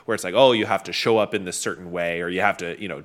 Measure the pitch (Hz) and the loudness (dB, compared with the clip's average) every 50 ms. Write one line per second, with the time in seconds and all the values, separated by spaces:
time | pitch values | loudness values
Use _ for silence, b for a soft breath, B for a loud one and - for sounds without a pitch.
0 | B B 110 98 - 90 90 120 135 131 120 110 104 113 101 - - 90 85 - | B B -4 -4 -4 0 4 6 6 6 6 4 2 0 0 -2 -2 -4 -4 -2
1 | - 120 113 110 104 - - 101 92 90 - - - 110 90 87 90 87 87 87 | 2 4 4 4 4 2 -2 -4 -4 -6 -6 -6 -6 -6 -8 -8 -10 -8 -4 -4
2 | 85 85 85 85 87 87 90 92 101 101 95 - 87 85 85 - 104 92 76 71 | -2 -2 -2 -4 -4 -4 0 0 2 0 0 -2 -6 -8 -8 -8 -8 -10 -10 -10